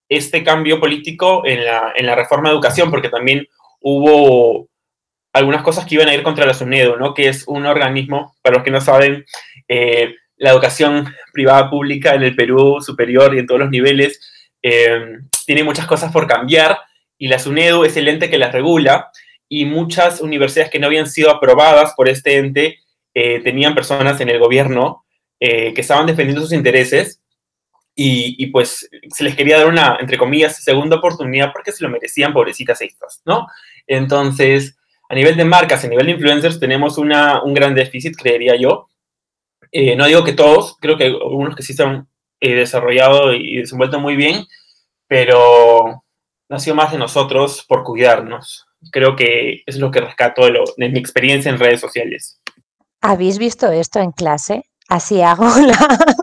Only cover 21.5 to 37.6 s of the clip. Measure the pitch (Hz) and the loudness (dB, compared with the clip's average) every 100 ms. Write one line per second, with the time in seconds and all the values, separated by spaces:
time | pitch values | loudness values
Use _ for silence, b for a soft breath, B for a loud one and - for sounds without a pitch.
21.5 | 156 156 151 151 - 131 135 147 139 139 | 6 6 6 4 2 0 0 0 0 0
22.5 | 143 156 - _ _ _ 120 120 120 123 | -2 -4 -6 _ _ _ -2 -2 -2 -4
23.5 | 131 147 147 - 139 139 139 120 120 117 | -2 -2 -2 -4 -2 -2 -2 -2 0 2
24.5 | 127 135 123 143 - _ _ _ _ 123 | 2 0 0 -2 -4 _ _ _ _ -2
25.5 | 117 113 110 156 147 160 160 139 147 160 | 0 -2 -4 0 0 2 0 -2 -4 -4
26.5 | 160 127 127 127 143 196 - _ _ _ | -2 2 2 2 0 -2 -8 _ _ _
27.5 | _ _ _ _ - 139 123 120 127 135 | _ _ _ _ -4 -2 -2 -4 -8 -4
28.5 | 131 120 - - - - - 147 139 143 | -2 -2 -6 -12 -20 -14 -6 -4 -2 2
29.5 | 156 156 165 139 113 127 131 127 151 151 | 4 4 2 0 0 -4 -2 -2 0 -2
30.5 | - - 135 156 160 170 165 131 135 139 | -2 -2 -2 0 0 0 -4 -6 -2 -4
31.5 | - 202 - 143 120 - - 143 143 117 | -4 -12 -10 -8 -8 -8 -4 0 0 -2
32.5 | 107 131 117 104 _ - - - 233 233 | -4 -6 -6 -10 _ -20 -12 -4 -4 -6
33.5 | B B B - 135 135 143 139 135 135 | B B B -6 -4 -2 -2 -2 0 2
34.5 | 139 139 - _ _ - 131 151 165 165 | 0 -2 -12 _ _ -8 0 2 2 4
35.5 | 180 170 131 127 120 156 170 147 147 160 | 2 2 -2 -2 0 0 0 0 0 -2
36.5 | 165 131 135 147 151 147 147 147 135 143 | -2 -4 -2 -2 -2 0 2 2 0 -2
37.5 | 139 | 0